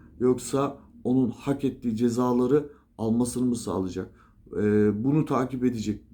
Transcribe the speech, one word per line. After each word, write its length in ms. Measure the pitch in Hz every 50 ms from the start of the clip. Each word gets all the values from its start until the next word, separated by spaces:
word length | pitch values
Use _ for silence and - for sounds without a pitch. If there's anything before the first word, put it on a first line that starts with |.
| - - - -
Yoksa 600 | 117 127 127 127 - - - 135 139 139 - - - - - - -
onun 260 | 120 127 131 131 107
hak 340 | 107 - - 143 139 139 -
ettiği 320 | 131 127 - - 123 110
cezaları 760 | 107 123 120 113 123 123 123 123 123 123 123 139 151 147 - - - _ _ _ -
almasını 480 | 110 113 113 117 123 120 - 123 127
mı 100 | 123 120
sağlayacak? 600 | 113 - 104 87 95 95 92 87 92 92 - - _ _ _ _ _ - - - 85
Ee, 460 | 104 104 104 104 104 107 104 104 117
bunu 220 | 135 143 156 135
takip 380 | 139 139 123 131 127 139 123 123
edecek. 400 | 127 120 110 104 107 104 104 - -